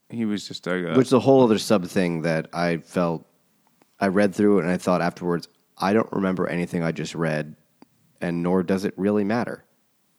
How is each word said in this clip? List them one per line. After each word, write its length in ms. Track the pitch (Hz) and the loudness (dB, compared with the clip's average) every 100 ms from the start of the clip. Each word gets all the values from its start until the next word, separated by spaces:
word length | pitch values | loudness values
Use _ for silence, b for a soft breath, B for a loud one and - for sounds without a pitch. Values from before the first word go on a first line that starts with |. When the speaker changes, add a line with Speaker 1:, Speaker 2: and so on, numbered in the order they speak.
| _ | _
Speaker 1:
He 160 | 117 | -6
was 220 | 107 101 - | -4 -4 -6
just 180 | 95 - | -10 -4
a, 240 | 90 85 | -4 0
a 20 | 123 | 0
Speaker 2:
Which 120 | 123 | 4
is 40 | |
a 80 | 127 | 4
whole 220 | 107 135 | 6 6
other 160 | 120 101 | 6 4
sub 260 | - 104 87 | 2 0 2
thing 360 | 101 87 82 | 0 0 0
that 260 | 82 80 - | 0 -2 -4
I 240 | 85 87 85 | -4 -2 -2
felt, 480 | - 92 85 80 - _ _ _ _ _ _ _ | -4 -2 -2 -2 -10 _ _ _ _ _ _ _
I 80 | 98 | 0
read 280 | 95 104 | 2 2
through 240 | 90 104 98 | 2 4 4
it 20 | |
and 80 | 82 | 2
I 60 | 90 | -2
thought 240 | 95 90 | 0 0
afterwards, 460 | 85 - 87 85 - _ _ - | 0 -4 -4 -4 -6 _ _ -6
"I 160 | 92 | 0
don't 180 | 110 - | 0 0
remember 340 | - 95 90 87 | -2 -2 -2 -2
anything 360 | 87 87 90 | -4 -4 -2
I 80 | 82 | -2
just 220 | 80 80 80 | -4 -8 -4
read, 400 | 80 76 76 - _ _ _ _ _ _ | -2 -2 -6 -14 _ _ _ _ _ _
and 220 | 87 87 | -6 -4
nor 180 | 87 95 | 0 0
does 220 | 87 95 | 0 -2
it 100 | 101 - | -4 -2
really 280 | 98 104 | 0 0
matter 400 | 101 120 - 95 _ _ _ _ _ | 0 -2 -4 -10 _ _ _ _ _